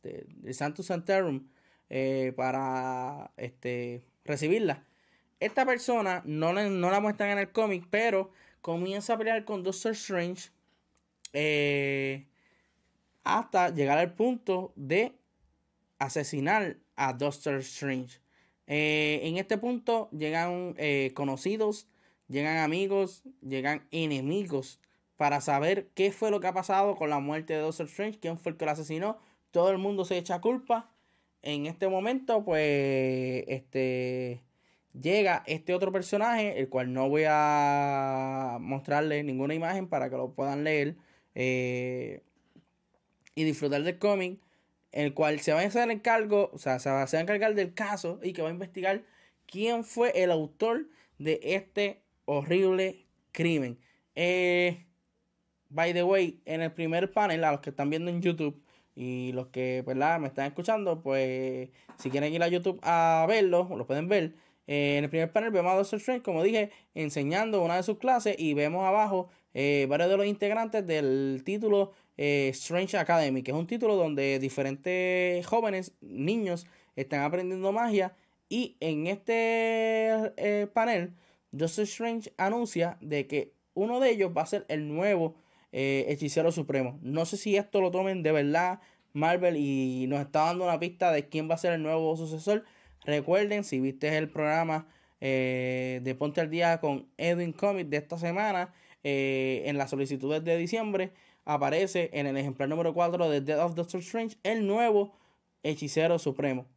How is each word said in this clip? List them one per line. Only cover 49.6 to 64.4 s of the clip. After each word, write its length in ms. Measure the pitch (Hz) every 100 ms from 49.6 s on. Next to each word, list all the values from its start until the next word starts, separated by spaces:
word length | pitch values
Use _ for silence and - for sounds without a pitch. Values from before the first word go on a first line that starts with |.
| 226 233
fue 260 | 220 233 240 190
el 80 | 180
autor 560 | 165 151 - 226 233 311 _ _ -
de 200 | 147 156
este 600 | 143 190 190 - 202 196 _ _
horrible 800 | - 143 143 180 190 185 190 - _ _ _
crimen. 480 | - 165 160 127 120 _ _ _ -
Eh, 720 | 175 180 180 180 175 175 - _ _ _ _ _ _ _ -
by 240 | 139 170
the 100 | 175
way, 380 | 175 196 180 - -
en 160 | 160
el 100 | 165
primer 400 | 160 160 165 190
panel, 320 | 220 208 160
a 80 | 160
los 80 | 143
que 100 | 147
están 200 | 135 143
viendo 200 | 160 175
en 120 | 175
YouTube 380 | 170 165 151 143 _ _ _ -
y 340 | 127 127 127
los 160 | 127 127
que, 360 | 127 127 127 127
¿verdad?, 320 | 131 147 165
me 80 | 143
están 200 | 139 139
escuchando, 540 | 143 175 220 190 165
pues, 640 | 139 135 131 131 131 131 131 - - -
si 120 | 127
quieren 240 | 139 147
ir 80 | 165
a 60 | 170
YouTube 320 | 175 180 185
a 420 | - 170 165 160 165
verlo, 400 | 220 190 175 180 156
lo 100 | 120
pueden 220 | 139 170
ver. 260 | 208 156 -